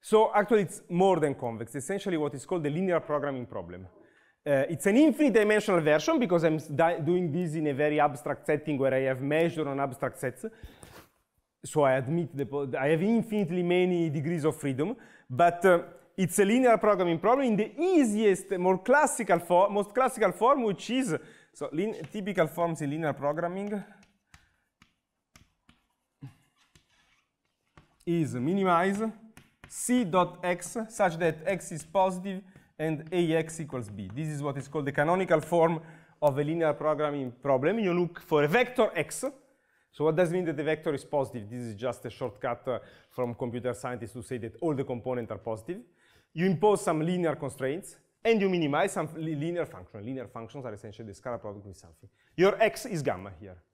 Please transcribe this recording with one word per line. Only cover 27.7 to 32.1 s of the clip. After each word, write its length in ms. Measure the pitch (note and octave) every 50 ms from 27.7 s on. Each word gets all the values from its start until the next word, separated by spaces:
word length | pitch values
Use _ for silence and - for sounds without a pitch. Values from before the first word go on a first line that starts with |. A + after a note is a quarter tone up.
| _ - _ _ _ _ _
is 300 | - E3+ E3+ D#3+ B2 A2+
minimize 680 | B2 A#2+ D3+ F3+ G3+ F#3+ F#3 F3 E3 F3+ F#3+ G3 G3+ A3 A3 G#3+ - - - _ - - _ _ _ -
C 380 | - - - - - B3 B3+ A#3+
dot 360 | F3 E3+ F#3 F3 E3+ F3 - -
x 340 | F3+ F3+ F3 - - - A#3+ A3 A3
such 260 | - - G#3 F#3 E3
that 220 | E3 F3+ E3 D#3+ D#3+ D#3+
x 260 | F#3+ G3 F3 - - F3
is 120 | D#3 -
positive 580 | - - G3 F#3 F#3+